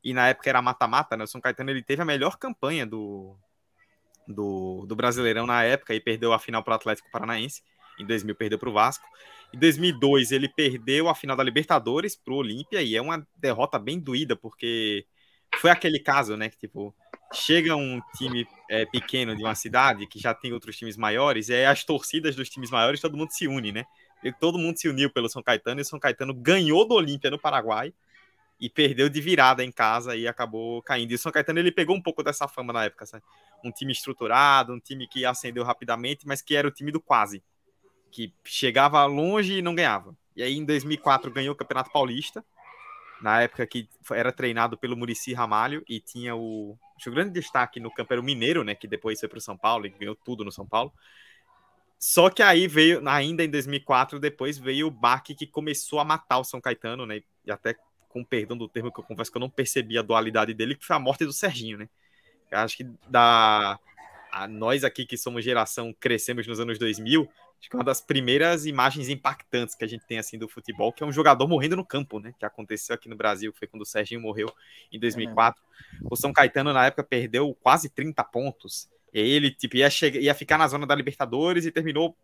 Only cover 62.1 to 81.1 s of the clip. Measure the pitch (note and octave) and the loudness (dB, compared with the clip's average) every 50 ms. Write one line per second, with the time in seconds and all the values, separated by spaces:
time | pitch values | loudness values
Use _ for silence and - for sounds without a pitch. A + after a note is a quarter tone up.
62.1 | _ _ _ _ _ _ _ _ - G#2 A2+ A2 - - C3+ B2 A#2 - _ - | _ _ _ _ _ _ _ _ -2 -2 -2 -2 -4 -10 -12 -16 -16 -20 _ 2
63.1 | B2+ A#2+ A#2+ A#2 A#2 A2+ A2 A2 G#2+ G#2+ G#2 G2 G2 - _ _ _ - - - | 6 8 8 8 8 8 8 6 6 4 2 0 -4 -6 _ _ _ -20 -20 -20
64.1 | - - - - - F#2+ G2 G#2 A2 G#2+ A2 A#2 C3+ C#3 C3+ C3 - - B2+ - | -20 -20 -14 -10 -8 -8 -8 -8 -8 -4 0 0 0 2 0 -2 -2 -4 -10 -8
65.1 | B2 - - B2+ A#2+ A#2+ G#2+ B2 B2 A#2 G#2+ - - - A#2 A#2 A2+ _ - B2+ | -8 -8 -8 -6 -6 -4 -2 0 0 0 0 0 -4 -8 -10 -10 -12 _ 0 0
66.1 | A#2+ G#2+ - - A#2+ A#2+ A2+ A#2 A#2 G#2+ A#2+ A#2 A2+ G#2 A#2 A2+ G#2+ G#2+ A2 A2+ | 0 0 0 -4 -6 -6 -6 -8 -6 -6 -4 -6 -4 -2 -2 -2 -2 -4 0 4
67.1 | D3 D#3+ C#3+ - _ _ - _ _ _ - - - B3 B3 C3+ C3+ - - - | 4 4 4 0 _ _ -20 _ _ _ -18 -10 -6 -2 0 0 -2 -2 -2 -2
68.1 | D3 C3+ B2+ B2 B2+ D3 D#3+ E3+ F3 D#3+ D3+ D#3 C#3+ C3 B2 C3+ C3+ D3+ C3 B2+ | -2 0 2 2 2 4 4 2 2 0 -2 -4 0 2 2 2 2 -2 -6 -6
69.1 | C#3+ C#3 - C3+ C3+ - - _ - B2 A#2+ A2 - _ A2+ A2 A#2 A2 _ _ | -6 -2 -2 -4 -4 -4 -8 _ -4 -4 -4 -4 -8 _ -10 -10 -10 -14 _ _
70.1 | A#2 A2+ A2 - - A2 A2+ G#2+ - B2 - - F#2+ - G#2+ A#2 - - D#3 D3+ | -8 -8 -8 -10 -10 -12 -12 -12 -12 -14 -14 -14 -6 -2 -2 -2 -2 -4 -8 -4
71.1 | C3+ D3 D3+ D3+ C#3 C3 C3+ D#3+ E3+ C#3+ C3+ D#3 F3+ F#3 F3+ _ - C#3+ C#3 - | -2 4 8 8 8 8 6 2 2 0 2 0 -2 -2 -4 _ -6 -8 -6 -6
72.1 | G#2+ G#2+ G2+ A#2 B2+ _ G#2+ G#2+ _ - G#2+ - G#2+ G#2 - - A#2+ A2 - A#2 | -12 -12 -12 -14 -12 _ -10 -10 _ -12 -10 -10 -10 -10 -6 -8 -8 -8 -8 -18
73.1 | A2+ G#2 A2+ G#2+ G#2 F#2+ G#2+ G#2+ - _ A2 - - A2 G#2 - - A2 G#2 - | -8 -2 0 0 0 -2 -6 -10 -10 _ -16 -14 -14 -16 -14 -6 -4 -4 -4 -4
74.1 | A#2 A#2 A2+ A2 G#2 G#2+ G#2 A2+ - _ _ _ - - - _ - A2+ A2+ A#2+ | -8 -8 -8 -8 -6 -6 -6 -6 -8 _ _ _ -20 -20 -20 _ -10 -4 -4 -2
75.1 | A2 A#2+ A2 A2 A2 A2+ A2+ A#2+ - _ _ _ _ - - - - - - - | -2 -2 -6 -2 2 4 4 4 2 _ _ _ _ -20 -20 -20 -18 -14 -10 -6
76.1 | B2 - - C#3+ C#3 D3+ C#3 B2+ - C#3+ C3+ D3 C#3 C3 B2 C3+ - - C#3 _ | -4 -2 -2 2 6 6 6 6 4 0 0 2 4 4 4 4 2 0 -4 _
77.1 | C3+ B2 B2 A2+ A2 B2+ D3 D3 C3 _ _ B2 C#3 E3 D3+ C#3 _ - C#3 D#3+ | -2 -2 -2 0 0 0 0 0 -2 _ _ 4 4 4 2 -6 _ -6 -6 -4
78.1 | D3+ - - - - A#2+ C3+ C#3 - _ - F#2+ - - - _ _ _ _ _ | -2 -4 -4 -2 -4 -4 -4 -4 -8 _ -16 -14 -14 -14 -14 _ _ _ _ _
79.1 | - A2 G#2 B2 C#3 D3 D3 C3+ - - - A#2 - B2 C3+ C#3+ - - E3 D3 | 0 0 2 4 4 4 4 2 0 -2 -8 -2 2 4 4 6 4 4 0 0
80.1 | C3 C3 C#3 C#3+ C#3+ - C3+ - D#3 D#3 D#3+ C#3 C#3 C#3+ D3 C3+ C#3+ C#3+ B2+ C#3 | 0 2 2 2 0 0 2 2 4 4 4 2 2 -4 0 0 0 0 0 -6